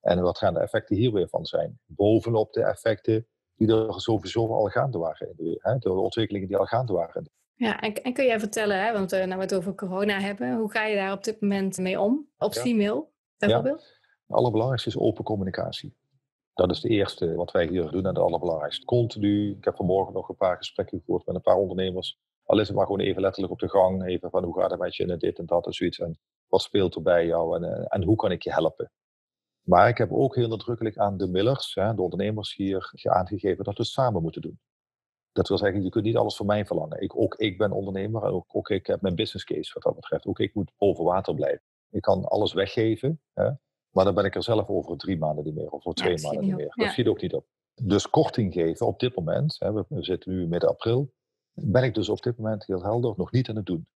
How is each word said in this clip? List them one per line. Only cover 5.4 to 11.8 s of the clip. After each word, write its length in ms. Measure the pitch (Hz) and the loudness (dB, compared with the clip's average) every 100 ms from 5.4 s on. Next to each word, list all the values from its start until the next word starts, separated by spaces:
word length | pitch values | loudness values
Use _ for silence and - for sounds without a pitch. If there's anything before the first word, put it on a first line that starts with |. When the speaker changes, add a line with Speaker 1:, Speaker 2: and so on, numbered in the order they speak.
| 82 82 | -6 -4
Speaker 1:
hè, 160 | - 113 | 0 0
de 140 | 101 | 0
ontwikkelingen 560 | 92 98 - 110 101 95 | 0 0 0 -2 -2 -2
die 80 | 98 | 0
al 80 | 98 | 2
gaande 260 | 117 127 | 0 0
waren. 380 | 90 82 - 151 _ _ | -2 -2 -6 -12 _ _
Speaker 2:
Ja, 260 | _ 226 - | _ -2 0
en, 140 | 220 | -4
en 180 | 214 254 | -4 -6
kun 120 | 254 | 0
jij 160 | 262 220 | 2 2
vertellen, 440 | 214 226 208 196 | -2 -2 0 2
hè, 80 | 208 | 0
want, 200 | 220 190 | 0 0
eh, 120 | 190 | 0
nou 120 | 185 185 | 0 -2
we 60 | |
het 120 | 190 | -2
over 200 | 196 175 | -2 -2
corona 460 | 196 190 185 208 196 | -6 -6 -2 0 0
hebben, 360 | 202 202 247 240 | -2 -4 -2 -2
hoe 140 | 220 | -2
ga 140 | 226 | -2
je 120 | 214 208 | 0 0
daar 160 | 196 | 0
op 120 | 196 | -4
dit 160 | 196 220 | -6 -2
moment 380 | 202 196 190 | 0 0 0
mee 220 | 185 | -2